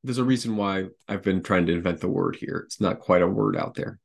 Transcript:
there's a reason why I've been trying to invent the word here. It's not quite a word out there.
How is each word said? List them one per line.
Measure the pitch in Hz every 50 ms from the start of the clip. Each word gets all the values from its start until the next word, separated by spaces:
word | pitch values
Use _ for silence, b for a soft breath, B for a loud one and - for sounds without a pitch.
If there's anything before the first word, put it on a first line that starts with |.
| -
there's | 127 123 123
a | 127
reason | 127 131 117 - 117 110
why | 104 101 98 95 95 95 95 - _ _ -
I've | 101 98 -
been | 101 95 92 90
trying | - 98 90 87
to | 85 87
invent | 85 87 90 87 82
the | - 95
word | - - 92 82 -
here. | - - - - - -
It's | _ - -
not | 104 92 87 -
quite | - - 92 90 90
a |
word | 85 95 104 104 101 95
out | - - - -
there. | - - 113 107 101 _